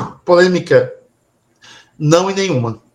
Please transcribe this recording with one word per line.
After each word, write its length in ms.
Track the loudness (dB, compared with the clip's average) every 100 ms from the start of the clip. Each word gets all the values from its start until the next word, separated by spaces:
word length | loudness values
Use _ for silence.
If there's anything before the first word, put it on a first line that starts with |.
| -8 -6
polêmica, 680 | 0 2 2 0 0 0 0 -8 _ _ _ _ _ _ -20 -20 _ -6
não 320 | 0 2 0
em 40 |
nenhuma. 480 | -4 -4 -4 -4 -8 _